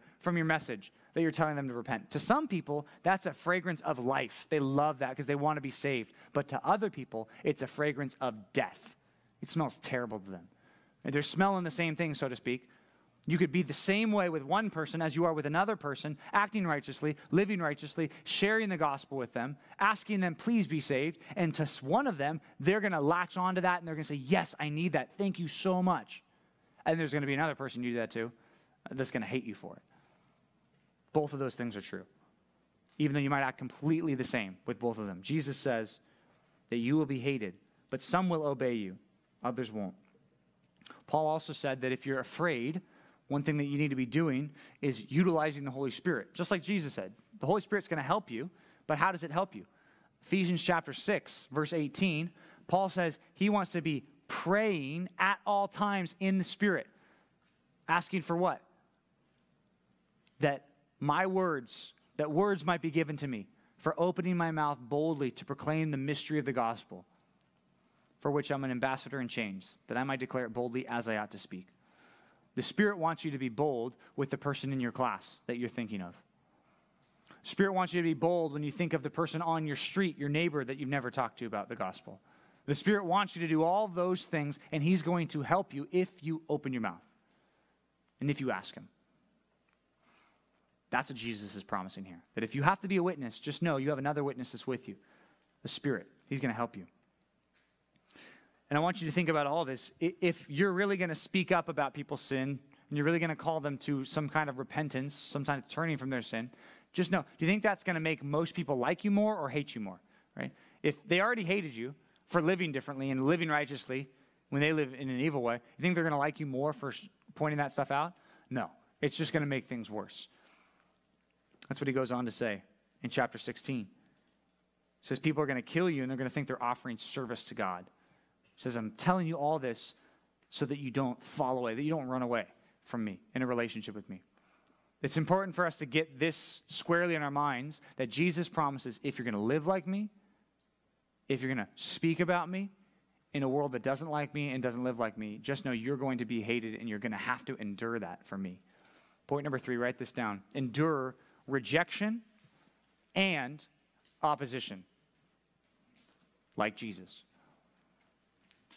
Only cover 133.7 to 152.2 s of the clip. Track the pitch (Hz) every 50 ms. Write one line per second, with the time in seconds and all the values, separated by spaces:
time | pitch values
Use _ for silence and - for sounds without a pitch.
133.7 | - 113 104 - 101 104 95 - 98 92 _ _ _ _ _ _ _ _ _ _
134.7 | _ _ _ _ _ - - 139 - 160 151 - 180 190 196 185 156 180 180 165
135.7 | - - 156 123 120 156 156 156 135 127 151 165 156 - - - - - _ -
136.7 | - - - - 170 170 180 175 165 156 147 143 143 143 147 143 131 120 135 151
137.7 | 151 - - - - - 131 113 117 139 170 180 151 170 170 - - 165 151 139
138.7 | 139 127 - 127 110 - - 143 131 - 117 120 107 101 107 117 143 156 147 175
139.7 | 190 190 147 180 190 202 214 202 _ - _ _ _ _ _ _ _ _ _ _
140.7 | _ _ _ _ _ _ _ _ _ _ _ - 139 120 131 131 131 120 98 -
141.7 | - - - - - - - 165 165 160 175 165 180 175 160 170 185 190 202 196
142.7 | - _ _ _ _ _ _ _ _ _ _ _ - 143 139 131 131 147 143 139
143.7 | 127 117 - 135 139 139 160 160 151 151 147 - - 151 143 143 127 131 123 127
144.7 | 117 123 127 127 120 117 117 110 - 107 107 107 104 - - 139 139 135 - 139
145.7 | 123 113 113 131 143 123 139 135 127 120 120 110 120 113 104 113 117 120 110 113
146.7 | 110 110 113 117 104 101 117 113 107 98 - 127 123 117 - - 131 - 110 101
147.7 | 101 92 117 113 117 113 101 85 90 - - - 101 98 95 90 92 98 _ _
148.7 | _ _ _ _ _ - _ _ _ _ _ - 143 143 143 147 131 123 - 127
149.7 | 123 117 123 123 123 - 127 - - 127 117 107 101 95 - _ - 143 135 123
150.7 | 107 143 156 165 156 135 131 131 123 _ _ _ _ _ - - 135 135 113 98
151.7 | 139 160 175 - - - 202 214 226 233